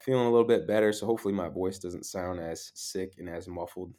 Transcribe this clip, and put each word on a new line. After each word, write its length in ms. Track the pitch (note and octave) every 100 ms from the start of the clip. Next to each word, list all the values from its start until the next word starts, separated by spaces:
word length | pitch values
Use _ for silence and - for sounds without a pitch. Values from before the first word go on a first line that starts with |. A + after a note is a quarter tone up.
feeling 240 | - B2+
a 60 | A#2+
little 160 | A#2 A#2
bit 200 | A2 -
better, 280 | G#2+ G#2+
so 100 | G#2
hopefully 300 | G#2 A2+ G2+
my 160 | G2 E2
voice 280 | F2 F#2 -
doesn't 280 | F2+ F2 -
sound 340 | F#2+ F2+ F2+
as 320 | E2 D#2+ -
sick 420 | - - F#2+ F#2 -
and 100 | F2
as 180 | E2+ F2+
muffled. 460 | F2 F2 F#2 F2+